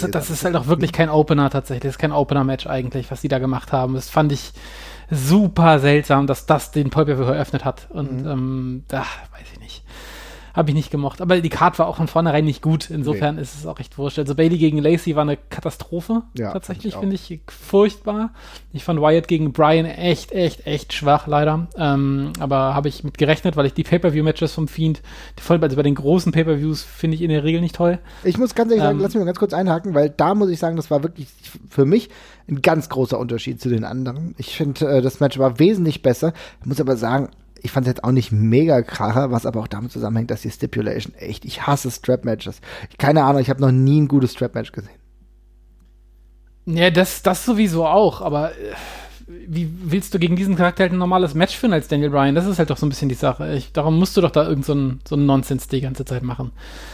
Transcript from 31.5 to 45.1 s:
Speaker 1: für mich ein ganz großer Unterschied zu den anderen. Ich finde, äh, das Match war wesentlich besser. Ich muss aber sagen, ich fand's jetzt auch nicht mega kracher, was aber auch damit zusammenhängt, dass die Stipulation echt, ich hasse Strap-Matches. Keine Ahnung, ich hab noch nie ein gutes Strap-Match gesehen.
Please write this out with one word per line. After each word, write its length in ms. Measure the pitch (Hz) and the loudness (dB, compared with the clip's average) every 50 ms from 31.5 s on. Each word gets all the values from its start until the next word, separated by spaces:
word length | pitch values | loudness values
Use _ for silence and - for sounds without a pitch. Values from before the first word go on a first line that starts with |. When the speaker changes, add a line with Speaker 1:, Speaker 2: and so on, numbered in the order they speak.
| - - - - | -20 -20 -20 -4
Speaker 1:
für 160 | - - 135 | 0 2 4
mich 240 | 135 185 240 - - - - - - - - _ - | 4 4 2 2 -2 -10 -20 -20 -20 -20 -20 _ -6
ein 120 | 147 139 - | -4 0 2
ganz 260 | - 165 160 - - | 2 2 2 0 -2
großer 300 | - 131 131 - - - | -2 -2 0 0 -2 -4
Unterschied 420 | 123 123 117 110 - 131 127 117 | -4 -4 -6 -6 -6 -8 -8 -6
zu 80 | - 127 | -2 -2
den 160 | 120 110 110 | 0 0 -2
anderen. 480 | - 120 131 131 123 120 143 165 175 175 - | -4 -6 -6 -6 -6 -6 -6 -8 -8 -10 -10
Ich 180 | 127 - - - | -12 -10 -6 -4
finde, 300 | 160 143 131 - 156 139 143 131 | -4 -2 -2 -2 0 2 4 4
äh, 40 | |
das 180 | 123 127 - - | 4 2 2 2
Match 180 | 151 135 - 131 | 0 0 2 2
war 220 | 135 131 120 117 | 2 2 4 4
wesentlich 420 | 156 196 220 190 175 160 143 - | 4 4 4 4 0 0 -2 0
besser. 320 | - 135 120 - - 165 160 - - - - - | 0 0 2 2 0 -2 -2 -4 -10 -20 -20 -12
Ich 40 | - | -8
muss 160 | 127 139 139 | -4 -2 -2
aber 160 | 143 127 131 113 | 0 0 0 0
sagen, 320 | 117 113 123 139 135 - - - - - _ - | 0 0 0 0 -2 -4 -8 -16 -20 -20 _ -12
ich 100 | - - | -12 -4
fand's 160 | - 135 127 127 | -2 0 0 0
jetzt 160 | 123 - - | -2 -2 0
auch 60 | 120 131 | 2 2
nicht 180 | 131 113 - | 2 2 2
mega 500 | 110 104 107 113 113 135 160 165 147 123 113 | 0 2 2 4 4 4 4 4 4 2 2
kracher, 480 | - - - - 107 107 131 139 131 | 0 -4 -4 -4 0 0 0 0 0
was 140 | 120 113 - | -2 -2 -2
aber 140 | 117 113 110 | -2 -4 -4
auch 80 | 110 - | -6 -6
damit 240 | 104 104 117 123 | -8 -8 -8 -8
zusammenhängt, 400 | - - 104 104 113 113 113 117 | -8 -6 -4 -2 -2 -2 -2 -4
dass 120 | 113 107 - | -6 -6 -6
die 60 | 113 | -8
Stipulation 640 | - - - - - - 107 104 - - 101 - - | -8 -6 -8 -6 -4 -4 -4 -4 -4 -6 -8 -10 -14
echt, 280 | - - - - - - | -14 -12 -12 -12 -12 -12
ich 240 | - - - - 143 | -14 -12 -6 -2 0
hasse 240 | 143 139 - 127 | 0 0 0 -6
Strap-Matches. 680 | 117 - - - 127 123 - 123 110 - - 98 - - - - - - - - - - | -8 -4 -2 0 0 0 0 -4 -4 -4 -6 -10 -14 -14 -18 -18 -16 -16 -16 -16 -8 -2
Keine 280 | - 139 151 156 143 | 0 2 4 4 4
Ahnung, 160 | 135 143 139 | 4 4 2
ich 80 | 127 127 | 2 0
hab 100 | 135 131 | 0 2
noch 120 | 139 131 127 | 4 4 4
nie 260 | 131 131 135 143 151 | 6 4 4 4 4
ein 80 | 151 135 | 4 4
gutes 240 | 139 139 127 120 | 4 2 2 2
Strap-Match 400 | - - 135 120 - 120 110 - | 0 -2 -4 -4 -2 -6 -8 -8
gesehen. 220 | - - 101 - - - _ _ | -12 -14 -14 -14 -20 -20 _ _